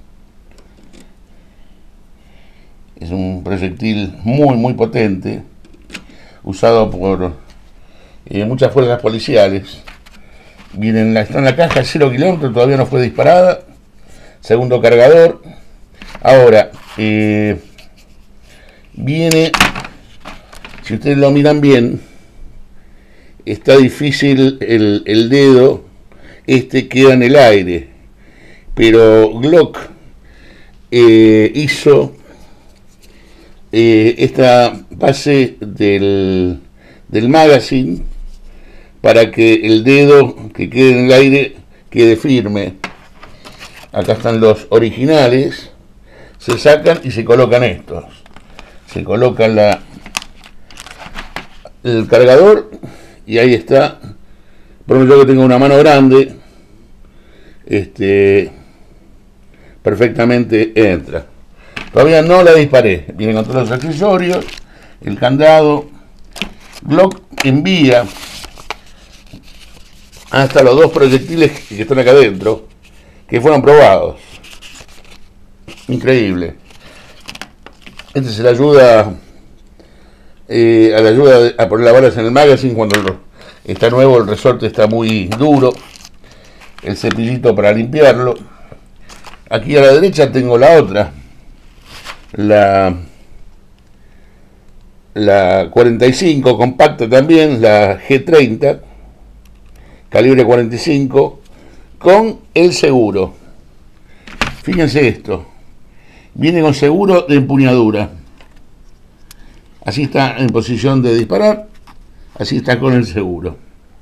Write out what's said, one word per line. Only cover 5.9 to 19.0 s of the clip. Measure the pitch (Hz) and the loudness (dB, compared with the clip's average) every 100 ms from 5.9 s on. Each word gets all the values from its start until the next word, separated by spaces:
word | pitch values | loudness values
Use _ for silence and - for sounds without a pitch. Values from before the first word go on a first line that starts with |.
| - - - - - | -20 -20 -20 -20 -18
usado | - 95 113 117 107 | -16 -4 0 0 -2
por, | 92 95 92 90 76 - - _ - - - _ - - | -4 -6 -6 -8 -12 -20 -20 _ -20 -20 -20 _ -20 -12
eh, | 98 107 | -8 -6
muchas | 127 127 | -2 -2
fuerzas | 131 123 120 | 0 -2 -2
policiales. | 110 113 131 117 98 98 - - - - _ - - - _ _ - | -4 -6 -2 0 0 -2 -10 -20 -20 -20 _ -20 -20 -20 _ _ -20
Viene | 95 110 110 | -8 -4 -2
en | 110 | -2
la, | 110 | -2
está | 107 - | -4 -2
en | |
la | 135 | -2
caja, | 131 170 135 | 0 -2 -2
cero | 127 165 139 | -4 -2 -2
kilómetros, | 123 175 170 139 | -2 -4 -2 -4
todavía | 113 127 139 | -2 0 0
no | 131 | -2
fue | 127 | -4
disparada. | 120 127 135 175 185 - - - _ - - - - _ | -4 -2 2 2 2 -2 -8 -20 _ -20 -20 -20 -20 _
Segundo | - 113 123 123 | -4 -4 -2 0
cargador. | 117 117 123 165 170 - - - - - - - - - | 2 4 6 6 4 0 -18 -20 -20 -20 -20 -20 -20 -6
Ahora, | - 131 123 156 - - - - | 2 4 6 4 0 -6 -18 -8
eh, | 107 107 107 107 107 95 - _ - _ _ _ _ _ _ - - _ _ | -6 -4 -2 -2 -4 -6 -12 _ -20 _ _ _ _ _ _ -20 -20 _ _
viene, | - | -12